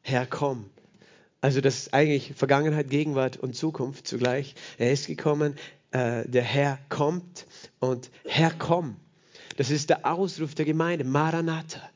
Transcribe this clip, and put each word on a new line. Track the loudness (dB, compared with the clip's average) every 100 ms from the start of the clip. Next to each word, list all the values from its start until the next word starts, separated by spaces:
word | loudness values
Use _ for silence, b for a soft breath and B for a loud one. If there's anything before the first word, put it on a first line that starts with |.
Herr, | 0 -2
komm. | -2 -2 -4 -4 -10 _ b b b b b _
Also | 2 4
das | 2 0
ist | 0
eigentlich | 2 4 2 -2
Vergangenheit, | -2 2 4 4 0 0
Gegenwart | 0 0 0 0 -2
und | -8
Zukunft | -4 -4 -2 -6 -6 -8
zugleich. | -2 0 0 -4 -12 B B
Er | 2
ist | 2 0
gekommen, | -2 0 2 0 -2 B B _
äh, | 0 0 0 2
der | 2
Herr | 2 2 2 0 -6
kommt | 0 0 0 -6 -18 -20 B B _
und | -2 -2 -6 B
Herr, | -4 2 2 2
komm. | 0 0 0 -8 _ B B B B -4
Das | 0
ist | 0 2
der | 0 2
Ausruf | 0 -2 -2 -8
der | -2
Gemeinde, | 0 2 0 0
Maranatha. | 0 0 2 0 -2 -4 -8 -14 -16